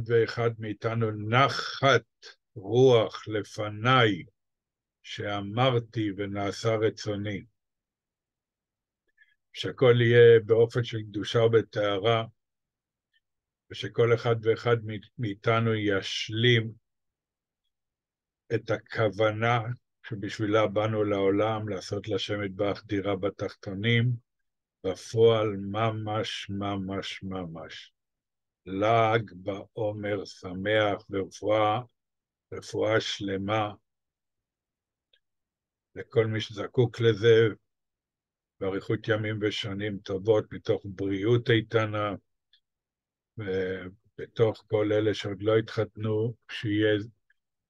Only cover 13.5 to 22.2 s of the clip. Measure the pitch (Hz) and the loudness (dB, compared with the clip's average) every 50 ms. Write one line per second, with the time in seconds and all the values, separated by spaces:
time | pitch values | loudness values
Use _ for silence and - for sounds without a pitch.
13.5 | _ _ _ _ - - - - - - 117 117 117 113 - 120 117 113 107 113 | _ _ _ _ -12 -10 -10 -4 0 2 4 4 4 2 2 0 0 2 2 0
14.5 | 113 113 - 120 117 110 107 110 110 101 - - _ - 120 104 98 - - 120 | 0 2 2 0 0 0 0 -6 -10 -10 -12 -14 _ -8 -6 -6 -6 -4 -2 0
15.5 | 113 113 117 113 110 107 104 101 98 95 95 - - - - - 107 110 113 123 | 2 2 2 2 0 0 0 0 0 0 -2 -4 -6 -8 -8 -6 -2 2 4 4
16.5 | 120 113 110 113 - - _ _ _ _ _ _ _ _ _ _ _ _ _ _ | 4 4 2 -2 -8 -14 _ _ _ _ _ _ _ _ _ _ _ _ _ _
17.5 | _ _ _ _ _ _ _ _ _ _ _ _ _ _ _ _ _ _ _ - | _ _ _ _ _ _ _ _ _ _ _ _ _ _ _ _ _ _ _ -4
18.5 | 117 110 - - 107 98 - _ - - 113 104 92 98 110 107 104 107 117 120 | -4 -4 -2 -4 -6 -6 -6 _ -2 0 0 0 2 2 0 0 2 0 0 0
19.5 | 120 120 110 117 123 - _ _ _ _ - - 123 101 101 98 - - 110 101 | 0 0 -2 -4 -8 -10 _ _ _ _ -14 -12 -10 -8 -8 -8 -6 -4 -2 2
20.5 | 104 110 107 101 98 107 107 110 110 107 104 104 101 98 98 95 98 101 104 110 | 2 4 2 2 2 0 0 0 0 0 0 0 0 2 2 2 2 2 2 0
21.5 | 110 107 107 107 98 90 - - 104 101 - 110 101 95 | -2 -4 -6 -6 -8 -8 -8 -8 -8 -8 -4 -4 -4 -4